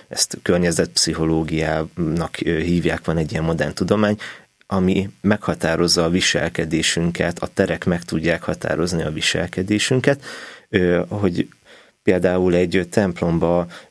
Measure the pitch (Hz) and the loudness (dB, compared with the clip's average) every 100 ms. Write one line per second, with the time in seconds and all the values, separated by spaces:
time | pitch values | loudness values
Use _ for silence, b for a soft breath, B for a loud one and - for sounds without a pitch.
0 | B - - - - 87 87 82 85 - | B -4 -4 -2 0 2 2 0 0 0
1 | - 82 80 80 80 80 78 80 80 - | -2 0 0 0 0 -2 0 -2 -4 -4
2 | 80 80 78 - - 82 82 87 82 80 | -2 -2 -2 -4 -2 -2 0 0 0 -2
3 | - 82 78 80 80 82 73 76 87 104 | -2 -2 -2 -2 -2 0 -2 -2 0 2
4 | 104 104 B B B _ - 98 92 95 | 2 0 B B B _ -6 0 2 2
5 | 98 - 98 104 - 82 82 82 85 82 | -2 -2 0 0 -2 -2 0 2 2 2
6 | 82 90 - - 80 - 82 78 78 - | 2 2 2 0 -2 -2 -2 0 0 0
7 | 85 85 87 85 - - 92 82 - 87 | 0 0 -2 -2 -4 -2 0 0 -2 -2
8 | 170 82 82 82 - 87 82 80 87 87 | -2 -4 0 -2 -2 -6 -2 -2 -2 -2
9 | 78 78 - 85 87 - 95 104 - 131 | -2 -4 -2 -2 -2 -4 -2 0 0 0
10 | 127 139 B B B B B 101 90 87 | 2 0 B B B B B 0 2 2
11 | 87 104 101 87 - - _ b b b | 0 0 0 0 -4 -8 _ b b b
12 | - 92 90 90 92 87 90 92 87 - | 2 4 4 4 4 4 2 0 0 2
13 | 98 85 87 82 85 87 87 B B | 0 0 0 2 2 2 0 B B